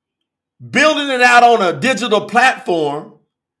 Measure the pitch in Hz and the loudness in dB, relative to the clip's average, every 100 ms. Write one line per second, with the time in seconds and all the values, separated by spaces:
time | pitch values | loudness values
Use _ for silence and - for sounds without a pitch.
0 | _ _ _ _ _ _ 123 202 302 294 | _ _ _ _ _ _ -8 -2 0 0
1 | 285 254 247 240 240 226 185 151 220 226 | -4 0 2 4 4 4 0 -2 -2 -2
2 | 233 202 208 226 254 233 - 170 147 147 | -2 -2 0 0 0 -2 -4 -4 -4 -6
3 | 151 - _ _ _ _ | -12 -20 _ _ _ _